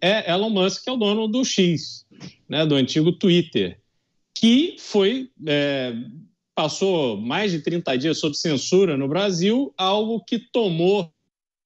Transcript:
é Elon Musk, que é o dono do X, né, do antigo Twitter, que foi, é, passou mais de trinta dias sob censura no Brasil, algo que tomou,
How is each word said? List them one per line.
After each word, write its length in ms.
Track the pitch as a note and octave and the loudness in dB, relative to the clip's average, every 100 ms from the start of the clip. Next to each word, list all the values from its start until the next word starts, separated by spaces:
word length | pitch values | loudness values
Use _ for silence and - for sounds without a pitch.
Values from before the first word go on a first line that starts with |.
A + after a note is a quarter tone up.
é 300 | F3 G#3+ F3+ | 0 0 0
Elon 180 | F3 A3 | -2 0
Musk, 360 | G3+ F#3+ F#3+ | 0 0 -2
que 40 | - | -6
é 20 | |
o 40 | B3+ | -2
dono 320 | G3+ G#3+ A3 | 0 0 0
do 160 | A#3 | -2
X, 600 | C4 - F3+ D3+ - - - - - - - | 0 2 2 0 -4 -16 -20 -20 -20 -20 -8
né, 160 | C#3+ | -2
do 100 | D#3+ | 2
antigo 380 | C#3 B2+ - D#3 | 2 2 2 2
Twitter, 680 | E3+ G3 F3 E3 - F#2 - _ _ _ _ _ | 2 4 4 2 -2 -4 -6 _ _ _ _ _
que 420 | - A3+ B3 F4 - | 0 4 4 2 -4
foi, 520 | - G#3 F#3+ C4 C4 _ D#3 | -4 0 2 0 -6 _ -2
é, 480 | D3 C#3+ C#3 B2+ A#2 A#2+ C3+ - _ _ | 0 0 -2 -4 -6 -10 -16 -20 _ _
passou 640 | - D#3 - F#3+ F3 C3+ G2+ | -4 -4 -2 0 0 0 -2
mais 300 | A2+ D#3+ G#3 | -4 -2 -2
de 60 | E3+ | -2
trinta 380 | C#3 E3+ E3+ B2+ | -2 -4 -2 -2
dias 180 | D3+ D3+ | -2 -2
sob 160 | D#3 | -4
censura 600 | C#3+ F3 C#3 - F3+ G3 C#3 | -4 -4 -4 0 2 2 0
no 120 | C#3 | -2
Brasil, 640 | D#3+ G3+ F3 F#3+ A#3+ C#4 - | -2 -2 0 0 0 -2 -2
algo 480 | F#3+ G#3 A3 A3+ | 0 0 0 -4
que 140 | - A#3 | -4 -6
tomou, 760 | - B3 G#3+ E3 F3 G3+ E3 _ _ _ _ _ | -4 -2 0 2 2 2 -2 _ _ _ _ _